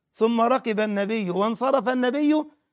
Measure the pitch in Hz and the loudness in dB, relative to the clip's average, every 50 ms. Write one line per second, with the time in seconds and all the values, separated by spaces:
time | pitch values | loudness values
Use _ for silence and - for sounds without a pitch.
0 | _ _ - - 220 226 233 226 226 240 262 254 - 233 208 208 214 214 202 202 | _ _ -4 0 0 2 2 2 2 2 2 0 0 -2 -2 -2 -2 -2 -2 -2
1 | 202 202 226 220 196 175 175 190 202 226 226 226 247 269 269 262 190 247 254 254 | -2 -2 -2 -4 -4 -2 -2 0 0 -2 -2 -2 -2 0 0 0 0 0 0 0
2 | 247 247 262 294 294 294 302 311 302 - _ _ _ _ | 0 0 0 0 2 2 2 0 0 -4 _ _ _ _